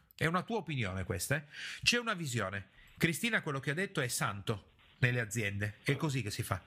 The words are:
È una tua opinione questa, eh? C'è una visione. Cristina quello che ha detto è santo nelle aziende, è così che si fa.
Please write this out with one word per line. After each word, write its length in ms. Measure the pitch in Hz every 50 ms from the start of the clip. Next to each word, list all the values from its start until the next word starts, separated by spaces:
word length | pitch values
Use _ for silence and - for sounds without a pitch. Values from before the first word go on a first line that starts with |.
| _ _ _
È 100 | - 139
una 160 | 160 170 180
tua 160 | - - 233 220
opinione 460 | 165 - 151 127 110 92 95 95 90
questa, 320 | - 92 95 - - 135
eh? 80 | 151 147 - - - - - - - -
C'è 160 | - 240 240
una 160 | 240 226 208
visione. 540 | 175 165 135 120 117 98 95 98 98 98 - - - - - - -
Cristina 460 | - 165 156 - - 233 220 190 -
quello 160 | 160 139 139
che 120 | - 151
ha 40 | 143
detto 260 | 170 196 196 196 160
è 60 | 131 117
santo 640 | - - 151 113 98 101 95 - 110 98 - - - - - - - -
nelle 220 | 131 123 123 123
aziende, 560 | 117 101 101 117 107 101 101 101 104 104 - - -
è 120 | - 143
così 280 | 139 165 151 131 135 117
che 80 | 107
si 100 | - -
fa. 180 | - - - 98 -